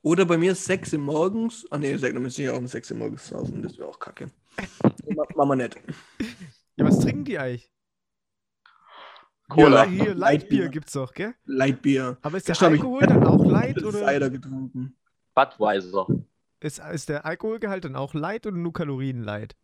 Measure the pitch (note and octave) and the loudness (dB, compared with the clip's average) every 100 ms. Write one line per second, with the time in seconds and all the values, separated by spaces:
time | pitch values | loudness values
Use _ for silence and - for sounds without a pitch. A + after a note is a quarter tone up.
0 | D3+ F3 F3 E3+ F3+ F#3 - F#3+ - D#3 | 2 2 4 4 2 0 -2 -4 -2 -4
1 | C#3+ D#3 F#3 A3+ A3+ - - D3 C#3+ C3+ | -2 0 0 0 -4 -6 -10 -4 -4 -2
2 | B2+ - B2+ B2 C3+ B2+ B2 A#2+ - A2+ | -2 -4 -6 -6 -6 -4 -6 -10 -10 -8
3 | A2 - - - - - - - - - | -8 -10 -12 -10 -8 -8 -12 -12 -16 -14
4 | - - C#3 _ _ - - - - - | -18 -16 -18 _ _ -16 -16 0 0 0
5 | - D#3 D3+ D3+ C#3 C3+ A#2+ - - D3+ | -6 -4 -2 0 2 2 -2 -10 -16 -18
6 | _ _ A3 - D#3+ _ _ - - - | _ _ -10 -10 -20 _ _ 0 4 4
7 | - D4 C#4+ F3 C3 B2 _ _ _ _ | 2 -2 -6 -6 -6 -8 _ _ _ _
8 | _ _ _ _ _ _ _ _ _ - | _ _ _ _ _ _ _ _ _ -20
9 | - - _ _ _ D3 D3 B2 A2+ F#3 | -20 -20 _ _ _ 8 10 10 6 2
10 | - F#3+ - D3 - G#3 E3+ D3+ - C#3 | -2 0 2 2 2 0 0 -6 -8 -8
11 | B2+ - G3+ - - C3+ C3+ C3+ C#3+ C3+ | -8 -8 -10 -10 -6 -2 -2 0 0 0
12 | B2+ B2+ D3+ F#3 - E3 F3 D3+ B3+ C4 | -2 -8 -8 -8 -4 2 4 4 2 4
13 | C#4+ - - - - - B3 - G#3+ G#3 | 6 8 6 6 6 4 2 -4 -4 -2
14 | G3+ C#3 C3+ C3 C3+ C3 C3 B2+ C3 _ | 0 0 0 -4 -10 -10 -8 -10 -10 _
15 | _ _ _ - C#3 - G#2+ G2+ F2+ F#2+ | _ _ _ 0 0 0 0 0 -2 -4
16 | F#2 - - _ _ _ D#3 - D3+ E3 | -2 -4 -4 _ _ _ -12 -12 -10 -10
17 | - D3 D#3 F3 A3 A3 G#3 F#3+ E3+ C3+ | -6 -8 -6 -6 -6 -6 -6 -8 -8 -8
18 | C3+ D#3 E3 A3 G#3+ F3 E3+ D#3+ D#3 C3 | -8 -6 -6 -8 -8 -6 -6 -6 -6 -4
19 | C3+ B2 G#2+ G#2 A2 - | -6 -6 -8 -10 -12 -18